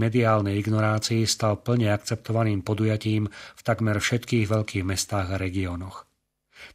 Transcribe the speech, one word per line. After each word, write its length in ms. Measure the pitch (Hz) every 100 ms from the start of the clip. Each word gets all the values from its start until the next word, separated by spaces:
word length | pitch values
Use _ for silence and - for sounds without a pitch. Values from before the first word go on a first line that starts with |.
mediálnej 560 | 113 120 113 110 101 101
ignorácii 720 | 104 110 107 107 - 113 110
stal 320 | - 110 101
plne 320 | - 120 107
akceptovaným 720 | 104 - 113 - 113 113 101
podujatím 640 | 92 104 110 107 110 107 104
v 320 | - - -
takmer 400 | - 110 110 104
všetkých 480 | - 120 - 120 101
veľkých 360 | 110 107 101 92
mestách 480 | 92 - 104 92 95
a 0 |
regiónoch. 720 | 95 92 92 87 92 - - _ _ _ _ - -